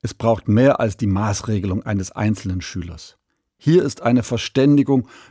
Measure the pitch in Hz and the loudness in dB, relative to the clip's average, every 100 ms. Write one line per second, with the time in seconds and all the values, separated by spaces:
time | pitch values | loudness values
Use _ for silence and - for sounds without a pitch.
0 | - - 117 110 - 107 135 - 113 - | -10 -4 -2 0 2 4 4 2 -2 -2
1 | 107 95 107 101 - 104 95 95 - 101 | -2 0 -2 -4 -4 -4 -2 -4 -4 -6
2 | 92 - 104 104 98 92 - 95 85 82 | -6 -2 -2 -2 -4 -6 -8 -10 -10 -14
3 | - _ _ _ _ _ 147 175 156 - | -20 _ _ _ _ _ 2 4 2 -2
4 | 120 123 - 117 - - 139 143 135 135 | 0 0 0 -6 -2 2 4 4 4 0
5 | - - - | -2 -16 -20